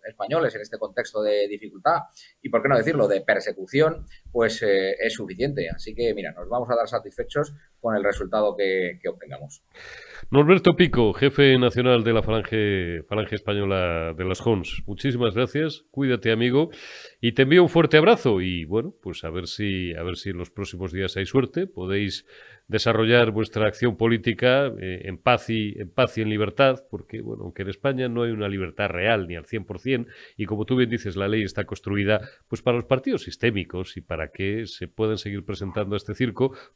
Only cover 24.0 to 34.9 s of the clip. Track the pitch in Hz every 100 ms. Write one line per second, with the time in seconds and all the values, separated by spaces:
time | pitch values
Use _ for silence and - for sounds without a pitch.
24 | 113 117 120 107 127 131 139 101 92 92
25 | 95 92 - 120 - 113 107 - 98 -
26 | 123 - 107 107 104 - 135 127 - 101
27 | - 113 110 110 95 - 98 95 139 131
28 | 127 117 117 110 101 98 90 - 101 87
29 | 101 113 87 85 76 113 95 92 131 131
30 | - - - - 98 104 107 127 123 113
31 | 104 90 98 110 101 - 98 - - 101
32 | 101 107 107 - - 113 - 120 - 131
33 | 269 240 - - 117 101 85 90 92 -
34 | - 80 78 - 95 107 110 - 87